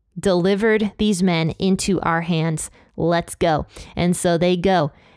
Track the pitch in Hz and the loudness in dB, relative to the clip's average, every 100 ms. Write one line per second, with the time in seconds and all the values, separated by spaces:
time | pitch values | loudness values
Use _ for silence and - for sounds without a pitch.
0 | _ 175 196 175 185 202 220 214 208 - | _ -4 0 2 2 2 2 2 0 -2
1 | 214 185 185 165 160 - 190 190 - 185 | 0 2 2 2 -2 -2 0 0 0 -2
2 | - 165 165 165 165 156 - - _ - | 0 -2 -2 -2 -2 -4 -8 -14 _ -4
3 | 160 170 170 - 170 147 - - - - | -2 -2 -4 -2 0 0 -4 -14 -14 -4
4 | 175 180 180 170 180 180 196 180 165 - | -2 0 0 2 2 2 2 2 0 -6
5 | _ | _